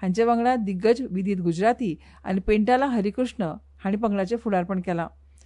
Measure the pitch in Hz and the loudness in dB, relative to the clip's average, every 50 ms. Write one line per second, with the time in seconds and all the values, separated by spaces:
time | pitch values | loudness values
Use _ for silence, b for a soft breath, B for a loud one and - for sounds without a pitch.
0 | 196 180 180 220 233 233 233 233 233 247 254 240 208 202 190 180 190 220 240 254 | -4 -2 0 2 2 2 2 2 2 2 0 0 -2 -4 -4 0 2 2 2 2
1 | 254 - 175 190 185 202 202 185 170 170 165 170 202 226 247 240 247 185 151 b | 0 -4 -4 -4 -2 -2 -2 0 0 0 0 2 2 2 2 2 -2 -4 -4 b
2 | b b b b b - 190 196 - - 214 214 208 226 247 254 277 277 247 220 | b b b b b -4 -4 -2 0 2 2 2 4 4 4 4 2 0 0 0
3 | 190 208 - - 254 240 - - 190 160 160 208 - - - - - 190 196 208 | 0 -2 -2 -2 -4 -4 -2 -4 -4 -4 -4 -8 -14 -20 -20 -8 -4 -4 -2 0
4 | 233 214 202 196 190 185 233 233 - 226 196 180 175 185 196 185 175 190 170 170 | 0 0 0 0 0 -2 -4 -4 -2 0 0 0 0 0 -4 -4 -2 -2 -4 -4
5 | 165 - - - - - b b b | -4 -6 -10 -18 -20 -20 b b b